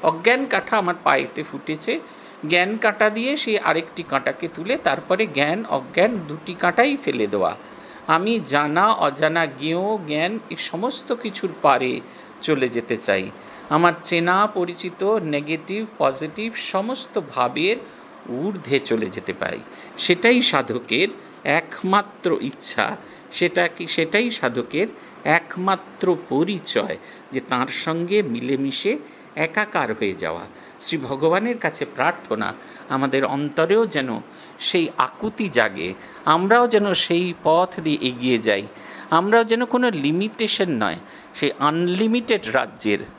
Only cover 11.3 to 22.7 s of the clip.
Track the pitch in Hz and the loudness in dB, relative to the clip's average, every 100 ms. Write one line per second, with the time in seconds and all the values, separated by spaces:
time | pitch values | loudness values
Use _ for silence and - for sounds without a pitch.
11.3 | 202 190 160 151 127 127 123 - - - | -4 -6 2 4 4 2 -4 -8 -20 -20
12.3 | - - 147 127 117 113 110 - 98 95 | -10 0 2 2 -2 -2 -4 2 0 0
13.3 | - - - - 151 170 165 - 170 170 | -10 -18 -18 0 4 4 4 0 0 2
14.3 | 185 208 208 175 175 180 175 190 214 160 | 4 2 0 -2 -4 -10 -2 0 0 0
15.3 | 147 147 160 160 202 220 - 143 135 156 | -2 -2 -6 -4 -6 -6 0 0 0 -6
16.3 | 156 220 226 - 190 208 269 - 220 147 | -6 -6 -6 -4 -2 -2 -6 -4 -6 -4
17.3 | - 123 127 175 233 - - - - - | -2 0 2 0 0 -6 -20 -20 -18 -8
18.3 | 120 185 190 131 135 - 113 107 92 95 | -4 -4 -4 -2 -2 2 -2 -2 -6 -8
19.3 | 92 92 - - - - - - 175 226 | -6 -4 -6 -12 -18 -18 -6 2 4 6
20.3 | 247 240 151 127 117 - 110 202 - - | 6 4 2 0 -4 0 0 2 -2 -18
21.3 | - 143 151 - - 185 196 202 - 180 | -8 0 0 0 -6 2 2 0 -4 -2
22.3 | 165 135 - - | 0 -2 -6 -4